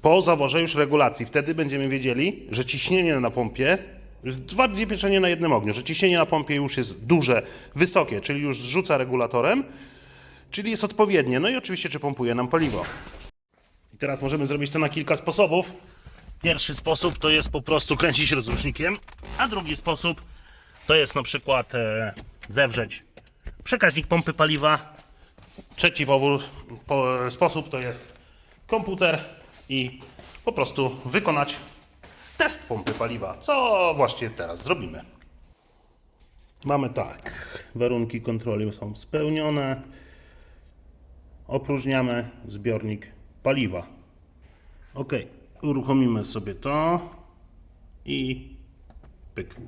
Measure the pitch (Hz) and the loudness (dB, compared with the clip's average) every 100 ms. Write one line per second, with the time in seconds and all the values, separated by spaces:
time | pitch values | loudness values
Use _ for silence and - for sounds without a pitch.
0 | 156 180 185 160 139 147 165 147 147 147 | 8 6 6 4 2 2 0 2 2 6
1 | 127 - 117 147 143 160 147 139 139 135 | 4 2 -2 -2 0 -2 -2 -2 -2 0
2 | 131 123 165 - - 110 127 143 - 185 | 0 0 0 -2 -6 -4 -2 -2 0 2
3 | 175 143 120 120 113 - 135 185 - - | 2 2 0 0 -2 0 2 2 -2 -18
4 | - - 127 131 127 185 254 196 220 196 | -20 -14 -10 -10 -6 0 2 2 -2 0
5 | 196 196 185 170 165 123 104 104 127 160 | 2 4 4 2 2 2 2 -4 -2 2
6 | 190 175 160 160 147 147 143 - 117 90 | 4 4 4 2 0 -2 0 0 -2 -4
7 | 113 170 131 117 - - - 139 175 196 | 4 4 6 4 2 -14 -14 2 4 4
8 | 151 104 - 143 147 120 123 147 - 147 | 2 -2 -4 -2 -2 -2 0 0 2 2
9 | 127 127 117 120 131 247 269 - - - | 2 2 2 2 4 2 0 -12 -20 -20
10 | - - - - - - 208 220 208 208 | -20 -20 -20 -20 -6 -4 -2 0 -2 2
11 | 208 185 131 127 185 254 254 185 170 143 | 4 4 4 2 2 -2 -4 -4 -4 -4
12 | 143 139 120 117 123 165 156 104 85 - | -4 -2 -2 0 2 2 2 -2 -6 -10
13 | - - - _ _ _ _ _ _ - | -16 -18 -20 _ _ _ _ _ _ -8
14 | 139 135 135 151 139 147 143 160 151 151 | -6 -4 -2 -2 -2 -2 -2 0 -2 -2
15 | 151 151 - 165 190 165 180 - - - | -2 -2 0 2 4 4 -2 -10 -20 -20
16 | - - - - 170 156 - 147 - 160 | -20 -20 -20 -6 -2 0 -2 -2 0 2
17 | 175 151 156 156 139 151 131 156 - 143 | 0 0 2 2 2 -4 0 0 2 2
18 | 170 139 151 143 113 120 - - 160 202 | 2 4 2 2 0 -2 -2 -2 -4 -4
19 | - - - - 254 214 165 147 - 156 | -10 -20 -14 -2 -2 -2 -4 -4 -2 0
20 | 170 160 - - - - - - - 156 | -2 -4 -10 -20 -20 -20 -20 -20 2 4
21 | 139 143 123 143 - 131 120 127 110 107 | 4 0 -2 -4 0 0 0 -2 -2 -2
22 | 110 - - - - 104 135 117 107 - | -4 -8 -16 -20 -6 2 2 2 -4 -8
23 | - - - _ - - - 240 190 147 | -16 -20 -20 _ -18 -12 -4 2 4 2
24 | - 170 165 156 156 151 151 151 - - | 2 0 0 2 2 4 4 2 0 -20
25 | - - - _ - - - - 170 - | -20 -20 -20 _ -20 -20 -20 0 0 0
26 | 139 139 139 139 139 - - 117 - 139 | 2 4 4 2 -2 -16 -16 -18 -2 0
27 | 127 127 123 120 170 160 143 131 123 117 | 2 0 -2 0 0 0 -6 -6 -6 -8
28 | - - - - _ _ - 226 190 185 | -12 -20 -20 -20 _ _ -4 -2 -2 0
29 | 180 156 - - - - - 135 127 127 | 2 2 -4 -18 -20 -20 -6 -4 -4 -8
30 | - - - - - - 131 - 131 131 | -20 -20 -20 -8 -6 -2 -2 0 -2 -2
31 | 127 160 196 151 143 - - - - _ | -4 -2 0 0 -2 -6 -12 -20 -20 _
32 | - - - - - - - 110 95 - | -20 -20 -20 -2 0 0 -4 -6 -4 -2
33 | 117 117 95 - - 277 247 208 175 151 | -4 -4 -8 -8 0 2 4 4 4 4
34 | 127 - 113 110 85 87 - 170 92 - | 2 2 -8 -6 -8 -8 -2 -2 -2 -12
35 | - - - - - _ _ _ _ _ | -16 -20 -20 -20 -20 _ _ _ _ _
36 | _ _ - _ - _ 143 143 131 123 | _ _ -20 _ -20 _ -2 0 0 -2
37 | 101 - - - - - - 117 120 120 | -6 -8 -14 -12 -14 -16 -14 -2 0 0
38 | 117 117 113 113 113 107 107 101 104 104 | -2 -4 -4 -4 -2 -2 -2 -6 -12 -12
39 | - 151 151 156 151 147 135 131 - - | -6 -2 0 0 0 0 -2 -4 -8 -20
40 | - - - - - - - _ - - | -20 -20 -20 -20 -20 -20 -20 _ -20 -20
41 | - - - - - 131 131 143 131 135 | -20 -20 -20 -20 -6 -6 -2 -4 0 0
42 | 127 120 117 - - 104 107 110 107 104 | 0 -2 -4 -12 -14 -6 -4 -2 -2 -6
43 | - - - - - 139 110 87 85 - | -10 -20 -20 -6 0 0 0 -2 -10 -20
44 | - - _ _ - - - - - 131 | -20 -20 _ _ -20 -20 -20 -20 -18 -12
45 | 135 131 - - - - 151 135 127 135 | -6 -6 -6 -16 -20 -8 -2 -2 2 4
46 | 123 113 101 113 98 98 139 147 160 175 | 4 2 -2 -6 -8 -8 -4 0 2 0
47 | 175 - - _ - - - - - - | -4 -18 -20 _ -20 -20 -20 -20 -20 -20
48 | - 139 131 127 - - - - - - | -6 -4 -4 -6 -10 -20 -20 -20 -20 -20
49 | - - - - - - | -20 -20 -16 -12 -12 -14